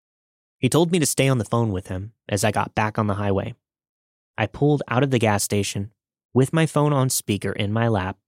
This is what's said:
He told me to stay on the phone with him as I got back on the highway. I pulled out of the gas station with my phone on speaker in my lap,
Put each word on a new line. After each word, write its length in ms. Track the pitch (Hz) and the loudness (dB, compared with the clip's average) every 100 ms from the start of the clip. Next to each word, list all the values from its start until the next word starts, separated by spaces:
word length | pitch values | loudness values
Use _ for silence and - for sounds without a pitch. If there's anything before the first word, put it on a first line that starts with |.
| _ _ _ _ _ _ | _ _ _ _ _ _
He 100 | 131 | 0
told 240 | 147 170 | 2 2
me 60 | 180 | 2
to 60 | 143 | 0
stay 220 | - 135 | 2 2
on 120 | 127 | 2
the 40 | |
phone 300 | 104 120 117 | 0 0 0
with 140 | 95 - | -2 -6
him 260 | 92 101 - - | -8 -10 -14 -6
as 160 | 104 107 | -2 0
I 60 | |
got 220 | 104 - | 0 -2
back 240 | - 107 107 | -2 -2 -2
on 100 | 107 | -2
the 80 | 98 | -2
highway. 380 | 101 95 107 117 _ _ _ _ _ _ _ - | -2 -2 -4 -10 _ _ _ _ _ _ _ -4
I 80 | 107 | -4
pulled 360 | - 147 147 - | 0 2 2 0
out 160 | 117 | 0
of 80 | 139 | 2
the 80 | 131 | 2
gas 240 | 107 101 | 2 0
station 480 | - 104 98 - 101 _ _ _ _ | 0 -2 -2 -4 -8 _ _ _ _
with 200 | 120 131 | 0 0
my 120 | 165 160 | 2 0
phone 280 | - 147 | 2 0
on 160 | 143 127 | 2 0
speaker 420 | - - 101 98 | -2 -4 -4 -4
in 220 | - 101 | -4 -4
my 160 | 110 117 | 0 0
lap, 280 | 107 92 98 | 0 -2 -8